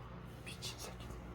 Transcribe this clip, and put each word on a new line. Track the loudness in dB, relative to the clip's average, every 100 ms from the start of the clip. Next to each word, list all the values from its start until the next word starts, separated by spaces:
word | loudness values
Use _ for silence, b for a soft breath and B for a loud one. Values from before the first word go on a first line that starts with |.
| -2 -2 -2 -2 -2
미친 | 2 2 2
새끼. | 0 0 0 0 0